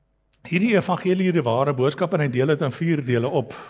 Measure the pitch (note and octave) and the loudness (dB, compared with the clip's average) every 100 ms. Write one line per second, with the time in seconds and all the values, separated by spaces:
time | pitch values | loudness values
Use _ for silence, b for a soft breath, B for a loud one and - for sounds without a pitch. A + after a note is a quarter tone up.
0 | _ _ _ _ - E3+ A3+ G3+ F3 F3 | _ _ _ _ -4 0 2 2 2 0
1 | F#3 F#3 F#3 E3+ A#2+ A#2 C#3 B2+ C3 - | 0 2 2 2 2 2 0 2 0 0
2 | F3 F3+ D3 B2 C#3+ D3 D3 - E3 D3+ | -2 0 0 0 0 0 -2 -2 -2 -2
3 | B2+ A#2+ B2 D3+ A#2+ - | 0 0 0 -2 -4 -8